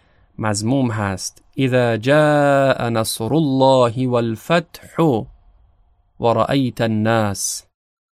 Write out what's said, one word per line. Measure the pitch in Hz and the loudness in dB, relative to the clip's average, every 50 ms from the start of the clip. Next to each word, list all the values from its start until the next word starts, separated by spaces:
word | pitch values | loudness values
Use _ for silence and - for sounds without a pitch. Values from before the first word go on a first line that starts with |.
| _ _ _ _ _ _ _ | _ _ _ _ _ _ _
مضموم | - 113 107 101 107 107 113 135 139 127 117 | -6 -4 -4 -4 -2 -2 -2 0 0 0 -2
هست. | 107 113 101 98 92 90 - - - - _ _ _ | -2 -4 -4 -4 -4 -6 -10 -12 -14 -16 _ _ _
«اذا | 135 135 127 127 127 120 117 113 | -4 -2 0 2 2 2 0 0
جاء | 110 113 135 143 156 151 147 147 147 143 143 139 139 135 131 - - 120 120 | -2 0 2 2 4 4 2 2 2 2 2 2 2 2 2 0 0 -2 -2
نصر | 117 113 113 - - - 113 110 135 | -2 -2 -2 -4 -6 -6 -4 -2 0
الله | 160 160 135 131 131 131 135 135 127 123 117 110 127 131 | 0 0 0 2 4 4 4 6 4 4 2 0 -2 -4
والفتح | 127 123 120 120 113 110 - - - 165 175 165 - - - - - - - 165 156 120 104 - - - _ _ _ _ _ _ _ _ _ _ _ _ _ _ _ _ - | -2 0 0 -2 -2 -4 -6 -4 -2 -2 -2 -2 -4 -12 -20 -20 -10 -4 0 0 2 0 0 -4 -8 -14 _ _ _ _ _ _ _ _ _ _ _ _ _ _ _ _ -2
ورأيت | 117 117 113 113 - - 135 143 131 120 - - | 0 0 2 2 0 0 0 -2 -2 -2 -2 -2
الناس.» | 117 113 110 107 107 110 117 113 107 101 95 - - - - - - _ _ _ _ _ _ _ _ _ | -2 -2 0 0 0 2 2 2 0 -2 -4 -6 -8 -8 -10 -12 -14 _ _ _ _ _ _ _ _ _